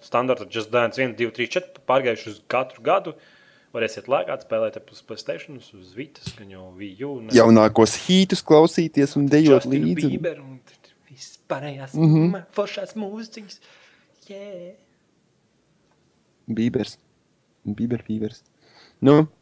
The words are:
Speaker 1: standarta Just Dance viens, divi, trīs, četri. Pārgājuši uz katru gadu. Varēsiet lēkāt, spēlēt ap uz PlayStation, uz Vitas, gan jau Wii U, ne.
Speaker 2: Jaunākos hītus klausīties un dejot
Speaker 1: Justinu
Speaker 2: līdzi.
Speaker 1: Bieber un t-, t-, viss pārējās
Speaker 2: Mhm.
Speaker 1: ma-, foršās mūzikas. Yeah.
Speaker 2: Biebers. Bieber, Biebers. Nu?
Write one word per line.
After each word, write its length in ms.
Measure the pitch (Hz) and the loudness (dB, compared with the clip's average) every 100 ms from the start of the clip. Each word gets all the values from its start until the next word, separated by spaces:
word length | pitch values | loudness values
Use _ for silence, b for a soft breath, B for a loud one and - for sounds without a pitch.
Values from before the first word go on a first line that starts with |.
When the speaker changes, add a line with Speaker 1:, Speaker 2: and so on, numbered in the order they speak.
Speaker 1:
standarta 420 | - 120 127 120 | -4 -2 0 -4
Just 260 | 101 113 107 | -4 -10 -2
Dance 280 | 120 117 135 | 0 0 -2
viens, 180 | 127 107 | -6 -4
divi, 160 | 117 | -6
trīs, 160 | - 120 | -4 -6
četri. 320 | 185 - - - | -6 -8 -18 -2
Pārgājuši 420 | 131 123 110 - | 0 0 -4 -8
uz 120 | 104 _ | -18 _
katru 340 | 123 127 - | -4 -4 -8
gadu. 320 | 117 190 175 - b b b b b | -2 -2 -2 -16 b b b b b
Varēsiet 320 | 120 110 - 110 | -6 -6 -8 -4
lēkāt, 360 | 143 180 - - | -4 -4 -8 -6
spēlēt 300 | 110 110 107 | -4 -4 -6
ap 140 | - | -18
uz 120 | - | -20
PlayStation, 540 | _ 107 - 95 - 135 | _ -16 -12 -12 -12 -20
uz 380 | - 101 92 | -20 -20 -20
Vitas, 360 | 92 - - - | -16 -16 -16 -18
gan 140 | - 101 | -18 -20
jau 200 | 95 92 | -20 -20
Wii 300 | 92 101 95 | -16 -16 -12
U, 160 | 139 135 | -12 -10
ne. 120 | 110 | 2
Speaker 2:
Jaunākos 640 | 120 113 113 107 110 110 - - | 4 8 8 6 4 2 2 2
hītus 340 | 185 190 185 | 2 4 0
klausīties 720 | - 151 165 - 165 147 139 147 | 4 6 6 2 -2 0 0 0
un 100 | 143 | 2
dejot 360 | 151 156 131 | 4 6 4
Speaker 1:
Justinu 200 | 127 139 | 4 -2
Speaker 2:
līdzi. 260 | 156 175 151 | -2 -2 -2
Speaker 1:
Bieber 280 | 127 170 147 | -4 -6 -10
un 180 | 135 131 | -16 -20
t-, 160 | _ _ | _ _
t-, 100 | _ _ _ | _ _ _
viss 280 | 131 - - _ | -20 -20 -20 _
pārējās 440 | 143 147 135 131 | -10 -10 -14 -12
Speaker 2:
Mhm. 360 | 147 160 156 170 | 0 4 4 2
Speaker 1:
ma-, 160 | 190 175 | -2 -8
foršās 420 | - 202 - 190 | -6 -6 -6 -12
mūzikas. 640 | 220 202 214 226 - 202 - b b b b b _ _ | -10 -12 -12 -16 -18 -20 -20 b b b b b _ _
Yeah. 460 | 196 202 185 175 214 _ _ _ _ _ _ _ _ _ _ _ _ _ _ _ _ - | -18 -16 -16 -18 -20 _ _ _ _ _ _ _ _ _ _ _ _ _ _ _ _ -8
Speaker 2:
Biebers. 480 | 113 117 117 104 - _ _ _ _ _ _ | -4 -2 -2 -6 -10 _ _ _ _ _ _
Bieber, 380 | - 104 117 120 | -12 -8 -6 -6
Biebers. 400 | - 110 107 - _ _ b b b b | -6 -8 -8 -10 _ _ b b b b
Nu? 240 | 131 147 156 _ | 6 6 4 _